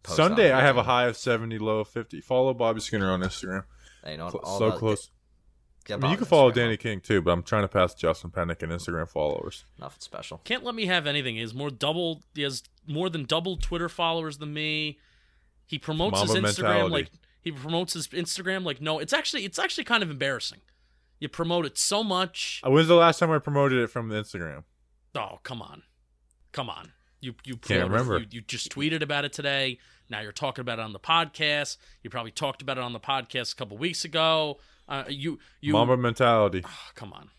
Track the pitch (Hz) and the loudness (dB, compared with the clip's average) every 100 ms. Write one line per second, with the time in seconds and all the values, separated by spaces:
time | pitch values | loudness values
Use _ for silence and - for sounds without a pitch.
0 | - 160 165 226 180 131 143 120 113 123 | -2 4 4 8 6 8 6 6 4 4
1 | 123 110 - 117 113 110 110 110 107 120 | 2 0 0 0 -2 -4 0 0 -2 -8
2 | 110 76 - 127 131 117 113 110 - 107 | -8 -12 0 2 2 2 0 0 -2 0
3 | 95 92 92 - 95 95 - - - - | 2 2 0 -4 -6 -8 -8 -20 -20 -18
4 | 76 78 85 90 - 101 110 90 110 104 | -14 -10 -8 -8 -6 0 0 2 0 0
5 | - _ _ _ _ _ _ _ - 107 | -4 _ _ _ _ _ _ _ -10 -2
6 | 135 196 226 160 127 117 117 107 95 95 | 0 0 4 8 8 6 0 0 -4 -6
7 | - 104 87 87 - 110 98 101 90 - | 2 4 4 2 2 0 2 2 2 2
8 | 82 78 85 92 85 82 80 82 - 85 | 0 0 -4 -4 -4 -4 -6 -6 -4 -6
9 | 80 78 76 50 - - - - 67 - | -4 -2 -2 -2 -6 -12 -20 -18 -18 -16
10 | - - - 160 - 247 247 226 190 180 | -16 -14 -14 -16 -6 -6 -6 -4 0 0
11 | 147 147 127 113 117 120 147 120 143 165 | 0 -2 -4 -6 -8 -6 -8 -4 -2 0
12 | 170 156 _ 151 143 127 - _ - 147 | -2 -6 _ -6 -6 -6 -14 _ -8 -4
13 | 185 160 127 156 175 175 - 175 170 - | -4 -4 -2 -2 -2 -4 -4 -2 -6 -2
14 | 165 165 160 143 151 151 151 151 151 147 | -2 -2 -6 -10 -10 -6 -4 -4 -6 -8
15 | _ _ _ _ _ _ _ 151 - 156 | _ _ _ _ _ _ _ -8 -6 -2
16 | 190 98 101 110 104 101 110 104 95 82 | 0 2 2 2 2 2 2 2 2 0
17 | 78 _ _ _ 165 143 143 170 180 165 | -4 _ _ _ -10 -8 -4 -2 -2 -6
18 | - 160 170 - 185 190 180 127 156 156 | -6 -6 -6 -6 -4 -4 -4 -4 -4 -4
19 | 151 285 - 294 196 - - - - 233 | -2 -2 -2 -4 -6 -4 -4 -4 0 0
20 | 180 139 139 123 - - _ _ _ _ | 0 -4 -4 -4 -8 -12 _ _ _ _
21 | _ _ 147 - 165 175 151 - - 202 | _ _ -10 -4 0 0 0 -2 0 0
22 | 220 185 185 - - - 131 139 160 170 | 0 0 -2 -4 -8 -4 4 6 10 10
23 | 170 156 170 151 147 143 139 127 113 127 | 8 6 2 2 0 2 4 2 0 -4
24 | 113 107 107 95 82 71 - _ _ _ | -4 -6 -6 -10 -10 -10 -18 _ _ _
25 | _ 127 104 - - 120 - - _ _ | _ -10 -10 -12 -12 -12 -14 -18 _ _
26 | _ _ _ _ _ - 120 85 85 _ | _ _ _ _ _ -10 -8 -10 -16 _
27 | _ _ 127 117 - 120 - 95 90 107 | _ _ -14 -12 -14 -12 0 0 2 0
28 | 127 90 80 117 104 120 - 139 151 160 | 0 -2 -4 -14 -10 -8 -8 -4 -2 -2
29 | 147 147 143 - 143 139 131 120 _ _ | -2 -2 -4 -4 -2 0 -2 -4 _ _
30 | _ 107 107 - 143 127 123 113 110 98 | _ -10 -10 -6 -6 -4 -6 -6 -8 -10
31 | - 165 165 - 151 147 143 - - - | 2 2 2 -2 0 0 -2 -8 -18 -20
32 | 117 127 113 - 147 - 135 127 123 117 | -10 -8 -8 -4 -4 -4 -6 -6 -6 -8
33 | - 135 120 127 120 - 113 104 165 165 | -2 -4 -2 -6 -6 -8 -10 -6 -6 -4
34 | 165 165 160 160 151 139 _ _ - 139 | -4 2 2 2 0 -6 _ _ -8 -8
35 | - 139 151 151 - _ 147 110 120 127 | -6 -6 -6 -8 -14 _ 2 4 6 4
36 | 120 117 123 113 104 92 87 - - - | 2 4 6 6 4 2 -6 -16 -18 -16
37 | 107 92 - | -16 -16 -20